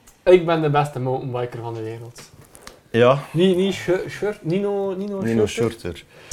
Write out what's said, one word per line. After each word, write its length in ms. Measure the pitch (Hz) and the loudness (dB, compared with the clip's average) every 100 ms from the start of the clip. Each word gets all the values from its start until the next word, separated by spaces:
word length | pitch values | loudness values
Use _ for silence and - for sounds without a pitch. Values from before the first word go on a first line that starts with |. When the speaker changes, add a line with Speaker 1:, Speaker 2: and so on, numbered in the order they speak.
| _ _ | _ _
Speaker 1:
"Ik 220 | - 185 165 | 6 6 6
ben 160 | 165 | 0
de 80 | 156 | 2
beste 300 | 143 147 127 | 2 0 -2
mountainbiker 640 | 127 131 139 123 123 117 | -4 -4 -4 -6 -6 -8
van 120 | 117 | -10
de 80 | 113 | -8
wereld." 400 | 110 117 117 - - - - - - - _ | -10 -10 -14 -18 -20 -20 -20 -20 -20 -20 _
Speaker 2:
Ja. 300 | 113 120 139 - | 4 6 4 0
Speaker 1:
Niet, 220 | 156 190 180 | 2 2 4
niet 160 | 196 | 0
Schur-, 300 | 180 - 185 - | -2 -2 -2 -4
Schur-, 320 | - 202 208 | -6 -6 -4
Nino, 540 | 156 185 202 202 196 185 | -4 -2 -2 -2 -4 -6
Nino 260 | 208 196 | -6 -4
Speaker 2:
Nino 240 | 113 113 104 | 0 2 2
Speaker 1:
Schurter. 340 | - 113 - | 0 -2 -4
Speaker 2:
Schurter. 260 | 90 85 - - - | -10 -12 -14 -20 -18